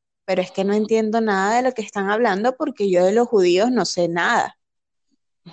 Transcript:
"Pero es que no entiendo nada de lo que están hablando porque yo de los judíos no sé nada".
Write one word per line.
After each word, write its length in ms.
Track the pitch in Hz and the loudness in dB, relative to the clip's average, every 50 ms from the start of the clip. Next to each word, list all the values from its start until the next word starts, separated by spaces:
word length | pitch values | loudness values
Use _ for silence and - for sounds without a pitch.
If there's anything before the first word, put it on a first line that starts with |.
| _ _ _ _ _ | _ _ _ _ _
"Pero 180 | - 190 180 180 | -4 -2 -2 -2
es 100 | - - | -4 -4
que 120 | - 190 | -4 -2
no 100 | 196 208 | 0 0
entiendo 460 | 214 214 214 226 220 220 214 214 233 | 0 0 0 0 0 0 0 -2 0
nada 360 | 226 220 196 190 190 202 226 | 0 0 0 0 0 0 0
de 60 | 240 254 | 0 0
lo 100 | 262 254 | -2 -2
que 80 | - 208 | -4 -8
están 280 | 196 - 202 196 196 | -8 -8 -6 -4 -2
hablando 460 | 208 220 240 220 185 190 214 247 262 | 0 0 0 0 0 0 0 -2 -2
porque 340 | - 311 285 - - 202 196 | -2 -4 -6 -4 -4 -2 0
yo 140 | 180 175 180 | 2 2 2
de 80 | 190 208 | 4 4
los 160 | 226 240 240 | 2 0 2
judíos 420 | - 202 180 180 175 180 214 247 254 | 2 2 2 4 4 2 2 2 0
no 120 | 226 175 | 0 -2
sé 220 | - - 180 175 165 | -2 -2 -2 -2 -2
nada". 500 | 170 170 170 220 240 196 - - - _ _ _ _ _ _ _ _ _ _ _ _ _ _ _ _ _ _ - | 0 0 0 2 2 0 0 -2 -6 _ _ _ _ _ _ _ _ _ _ _ _ _ _ _ _ _ _ -20